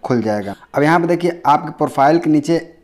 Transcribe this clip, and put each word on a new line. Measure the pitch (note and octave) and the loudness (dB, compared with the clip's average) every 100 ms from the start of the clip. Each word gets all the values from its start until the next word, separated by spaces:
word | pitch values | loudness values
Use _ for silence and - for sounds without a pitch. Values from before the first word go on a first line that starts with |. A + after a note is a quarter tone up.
खुल | - B2 | -2 -2
जाएगा। | A2 G#2 G2 G2 - - | -2 -4 -6 -12 -8 -2
अब | |
यहाँ | D3 E3+ | 2 2
पर | E3+ | 0
देखिए, | F3 F3 E3 C#3 | -2 -2 -4 0
आपके | D3 D#3 | 0 0
profile | D3+ D3 - C#3 E3 | -6 -4 2 2 2
के | E3 | 2
नीचे | D3+ C#3+ E3 - - | 0 2 -2 -4 -20